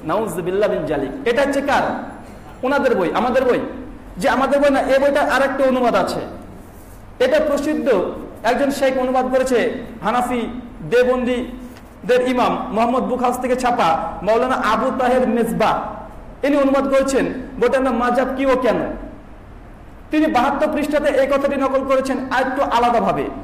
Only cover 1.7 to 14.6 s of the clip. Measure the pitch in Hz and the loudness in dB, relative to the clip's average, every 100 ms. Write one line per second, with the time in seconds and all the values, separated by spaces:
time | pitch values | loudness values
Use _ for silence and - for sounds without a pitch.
1.7 | 247 262 - - - - - - - 254 | 0 0 -4 -10 -14 -18 -18 -18 -6 -2
2.7 | 285 247 208 170 180 233 254 247 190 - | 2 2 2 0 0 2 2 4 2 0
3.7 | - - - - - 233 240 269 277 285 | -8 -12 -14 -16 -2 0 2 2 4 4
4.7 | 269 254 269 285 294 - 254 269 269 262 | 4 4 4 4 2 2 2 0 2 2
5.7 | 254 240 202 - 165 - - - - - | 4 2 2 0 -4 -8 -12 -16 -18 -18
6.7 | - - - - - 262 294 302 285 294 | -20 -20 -20 -20 0 2 2 2 0 0
7.7 | 302 233 208 - - - - 214 254 277 | -2 2 2 0 -6 -12 -4 -2 0 0
8.7 | - 269 262 254 262 254 262 262 240 175 | 2 0 2 0 0 2 0 2 2 2
9.7 | 127 - - 180 247 247 247 220 - - | -4 -10 -6 -2 0 0 -2 -4 -8 -12
10.7 | - 151 233 247 254 240 247 247 - - | -12 0 4 4 2 0 -2 -4 -10 -16
11.7 | - - - 180 247 247 247 208 - - | -18 -20 -16 2 2 4 2 2 0 -2
12.7 | 196 233 254 196 247 247 247 247 247 247 | 0 2 2 0 0 0 0 0 0 0
13.7 | 240 185 160 - - 180 226 254 254 | 2 2 2 -2 -4 2 2 2 0